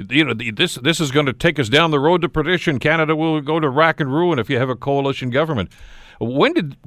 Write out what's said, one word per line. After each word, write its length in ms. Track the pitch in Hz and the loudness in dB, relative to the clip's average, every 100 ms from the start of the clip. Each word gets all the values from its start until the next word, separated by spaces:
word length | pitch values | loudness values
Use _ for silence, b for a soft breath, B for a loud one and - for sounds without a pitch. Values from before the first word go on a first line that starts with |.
| 98 | -2
you 140 | 135 | 0
know, 100 | 147 | 0
th-, 220 | 113 120 104 | -2 -6 -2
this, 200 | 175 - | -4 -2
this 240 | 131 165 | -2 0
is 100 | 147 | 0
gonna 220 | 135 139 - 170 | 0 0 0 0
take 120 | 151 | 0
us 60 | 107 143 | 2 2
down 140 | 165 | 4
the 80 | 147 | 2
road 220 | 151 175 | 2 2
to 80 | 160 | 0
perdition. 500 | 156 151 175 - 131 | -2 0 0 0 0
Canada 340 | 151 165 151 156 | 2 2 2 0
will 200 | 160 156 | 0 -2
go 180 | 139 160 | -2 -2
to 100 | 151 131 | 0 2
rack 160 | 160 156 | 2 2
and 100 | 139 147 | -2 0
ruin 200 | 175 143 | 2 0
if 100 | 107 | 0
you 80 | 127 | 0
have 80 | 131 120 | -2 -2
a 20 | 143 | -2
coalition 400 | 139 139 135 127 | -2 -2 -4 -2
government." 400 | 123 160 131 90 b b b b b | 0 0 -2 -4 b b b b b
When 340 | 113 131 240 | -4 2 2
did 240 | 349 147 - | 2 -2 -6